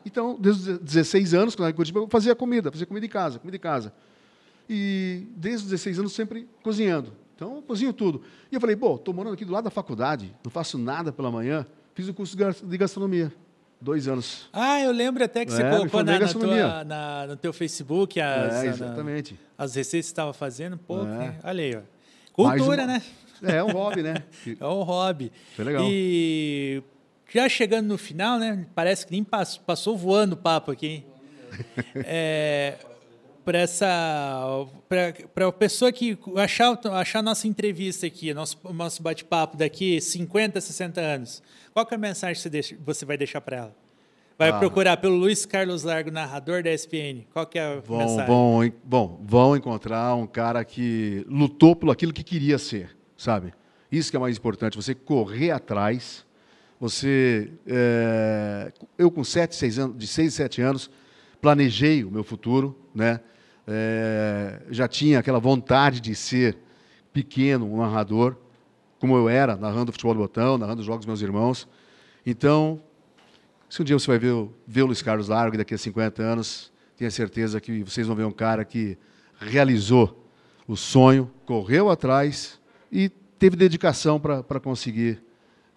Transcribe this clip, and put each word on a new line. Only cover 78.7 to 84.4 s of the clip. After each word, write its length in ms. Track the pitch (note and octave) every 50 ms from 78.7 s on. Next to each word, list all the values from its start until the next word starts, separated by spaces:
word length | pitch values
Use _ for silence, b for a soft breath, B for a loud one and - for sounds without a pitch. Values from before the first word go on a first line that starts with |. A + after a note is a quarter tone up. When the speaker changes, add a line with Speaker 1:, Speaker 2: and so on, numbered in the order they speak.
| - A#2 A2 G2+ F#2 - b b b b b b b b
Speaker 1:
realizou 840 | - G#2+ A#2 C#3+ C#3+ C3+ B2+ A2 G2+ G2+ B2 B2+ A2+ G2+ - - - b b b b b b b b -
o 80 | A2+
sonho, 540 | F#2+ - - - C3+ C3 C3 C3+ C3+ B2+ A#2+ - - _
correu 440 | - B2 A2+ G2 G2 B2+ D#3+ G3+ G#3
atrás 720 | F3 D3+ - B2+ C3 C#3 C#3+ D3 C#3 - - - - - b b b b b b -
e 160 | F#3+ G3 G3 - _ - _ _ _
teve 180 | G3 F#3+ F3
dedicação 640 | E3 F#3+ F#3 D#3+ - - F3 C#3+ - - D#3 D3+ D3+
pra, 220 | D3 D3+ C#3+ C3+